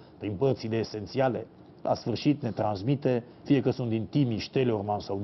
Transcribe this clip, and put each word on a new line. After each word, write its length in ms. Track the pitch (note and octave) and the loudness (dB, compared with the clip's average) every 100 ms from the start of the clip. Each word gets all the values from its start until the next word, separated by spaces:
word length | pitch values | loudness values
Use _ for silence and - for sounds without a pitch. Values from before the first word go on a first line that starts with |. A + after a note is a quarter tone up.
| - - | -12 -8
prin 140 | G2+ | -6
părțile 440 | F#2+ C3+ B2 A2+ A2+ | 0 0 0 -2 -2
esențiale? 720 | G2+ G#2+ F#2+ C3 C3 G#2 A#2 - - - | -2 -6 -6 0 0 0 -6 -16 -20 -8
La 120 | - | -2
sfârșit 480 | A2 B2+ G#2+ D3 C#3+ | -2 -2 0 2 2
ne 80 | A#2+ | 0
transmite, 720 | F#2+ G#2+ G2+ A2 C#3+ C#3 A#2+ - - | -2 -2 0 0 0 2 0 -2 -10
fie 180 | - C#3 | 2 2
că 100 | C3 | 4
sunt 180 | A#2+ A#2+ | 0 0
din 180 | A2+ G#2 | -2 0
Timiș, 420 | D3 B2+ G#2 - | 2 2 0 -2
Teleorman 520 | C3+ B2 G#2+ G2+ G#2 | 0 2 0 0 -4
sau 200 | F2+ G2 | -2 -4